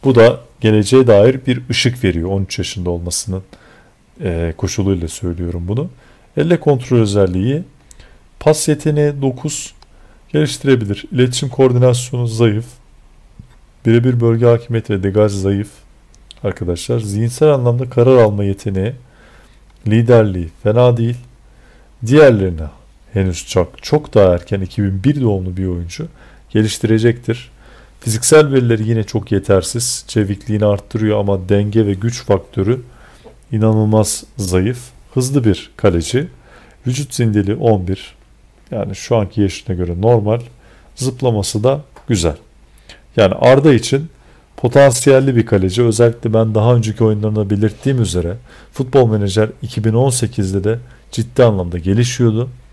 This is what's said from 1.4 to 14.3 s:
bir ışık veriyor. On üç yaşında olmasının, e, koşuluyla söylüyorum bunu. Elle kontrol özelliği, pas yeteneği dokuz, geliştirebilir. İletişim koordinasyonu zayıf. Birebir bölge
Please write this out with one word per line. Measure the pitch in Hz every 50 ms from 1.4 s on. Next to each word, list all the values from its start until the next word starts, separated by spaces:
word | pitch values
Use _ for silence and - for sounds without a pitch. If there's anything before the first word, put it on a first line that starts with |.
| -
bir | 131 123 123 - -
ışık | 113 - - 123 123 - -
veriyor. | 95 87 82 82 90
On | 98 98 98
üç | 92 - -
yaşında | 95 - - 95 87 87
olmasının, | 87 85 85 87 85 - - - 92 95 95 _ - _ _ - - - _ _ _ _ _ _ _ -
e, | 156 101 85 82 85 85 80
koşuluyla | - - 92 - - 98 98 98 90 85 78
söylüyorum | - - - 87 85 85 87 85 85 87 85 87
bunu. | 104 120 151 185 - - - _ _ _ _ _ _
Elle | - 147 165 175 160
kontrol | - 151 143 127 123 - 131 120
özelliği, | 113 101 101 104 98 92 90 92 95 120 139 156 185 - _ _ _ _ - - - - - _ _ _ _ -
pas | - 151 156 151 - -
yeteneği | 151 147 - 156 147 151 147 147 143 139 135
dokuz, | 135 123 127 - 151 151 - - - - - - _ _ _ - - - _ _ _ -
geliştirebilir. | 147 156 143 - - - 135 135 123 110 101 101 - - - -
İletişim | 123 127 127 123 - - 123
koordinasyonu | - - 135 127 120 123 127 127 123 123 - - - 123 123
zayıf. | 117 110 110 120 113 104 107 117 - - _ _ _ _ - - - _ _ _ _ _ _ - - _ - _ _ _ _ _
Birebir | 113 113 120 120 131 127 120
bölge | 117 117